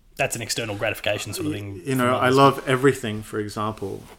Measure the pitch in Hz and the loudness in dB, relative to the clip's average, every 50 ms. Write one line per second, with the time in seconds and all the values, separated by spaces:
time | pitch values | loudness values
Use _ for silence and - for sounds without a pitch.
0 | _ _ - - 135 131 - 120 113 - - - 117 110 101 101 117 107 98 - | _ _ -6 -4 -4 -4 -2 -6 -6 -6 -6 -6 -4 -6 -4 -4 -2 -4 -4 -2
1 | - 104 104 107 - 107 98 - 160 147 - 101 104 101 101 92 - 139 131 131 | -2 -2 -2 -2 -4 -8 -6 -6 -4 -4 -4 -6 -8 -10 -12 -10 -4 -2 0 2
2 | 123 123 127 - 127 127 131 135 139 135 135 - - 143 131 123 135 139 123 - | 2 2 2 4 4 4 6 8 8 6 6 4 0 0 0 4 4 4 4 4
3 | - 110 107 107 107 - - 110 104 104 - 113 107 110 107 - 104 98 104 98 | -2 -6 -6 -6 -8 -6 -6 -6 -6 -4 -4 -4 -4 -4 -4 -6 -8 -8 -8 -10
4 | - - - | -12 -16 -20